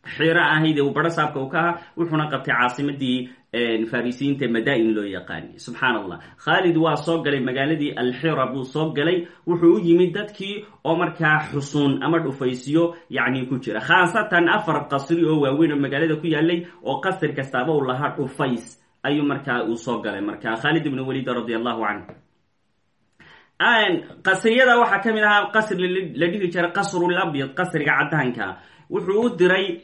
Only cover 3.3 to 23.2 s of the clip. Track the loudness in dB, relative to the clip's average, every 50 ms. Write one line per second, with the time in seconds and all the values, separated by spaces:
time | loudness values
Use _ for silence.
3.3 | -14 _ _ _ -4 -2 0 0 0 -2 -2 -2 -2 -2 -2 -4 -4 -2 -2 -2
4.3 | 0 0 -2 0 0 0 0 2 2 2 2 2 2 0 -2 -6 -8 -10 -10 -10
5.3 | -10 -10 -12 -14 -18 -16 -14 -14 -6 -2 0 0 0 0 -4 -8 -12 -14 -16 -20
6.3 | -20 _ -2 0 2 4 4 2 4 4 2 2 0 0 -2 -2 -2 0 0 0
7.3 | 0 0 -2 -2 -2 -2 0 0 0 -2 -2 -4 -4 -2 -2 -2 -2 0 -2 -2
8.3 | 0 0 -2 -2 -2 -6 -8 -6 -4 -4 -4 -2 -2 0 0 0 0 0 -4 -8
9.3 | -16 -12 _ -2 0 4 6 6 6 6 4 4 6 6 6 2 0 -6 -8 -8
10.3 | -12 -12 -10 -10 -10 -10 -12 -16 -20 _ _ -2 0 0 0 -2 -2 0 2 2
11.3 | 2 2 0 -2 -6 -6 -6 -2 0 2 2 2 2 0 0 0 0 0 0 -2
12.3 | -6 -2 -2 -4 -4 -4 -6 0 2 2 2 2 -2 -8 -16 _ -2 -2 0 0
13.3 | 0 -2 -2 -4 -4 -6 -4 -4 -6 -4 0 2 4 4 4 4 2 -2 -2 2
14.3 | 2 2 4 4 2 0 0 -2 -2 -2 -2 -2 -4 -4 0 0 2 2 4 2
15.3 | 4 2 2 2 4 2 2 2 2 0 0 0 0 0 0 0 0 -2 0 -2
16.3 | 0 2 2 2 2 0 -4 -8 -18 -10 -6 -4 -4 -2 -2 -4 -2 -2 -4 -4
17.3 | -2 -4 -8 -4 -4 -2 0 0 0 0 0 -2 -2 -2 -4 -4 -4 -4 -6 -6
18.3 | -4 -4 -2 -2 -2 -4 -6 -12 -20 _ _ _ _ _ -4 -2 0 0 0 0
19.3 | -2 -4 -4 -2 -2 -2 0 -2 -4 -4 -4 -4 -4 -4 -4 -6 -6 -4 -6 -6
20.3 | -8 -6 -6 -6 -6 -2 0 0 0 0 0 -2 -4 -4 -4 -4 -4 -4 -4 -4
21.3 | -4 -4 -4 -4 -4 -4 -2 -4 -4 -2 -4 -4 -4 -6 -10 -16 -20 -20 _ _
22.3 | _ _ _ _ _ _ _ _ _ _ _ _ _ _ _ _ _ _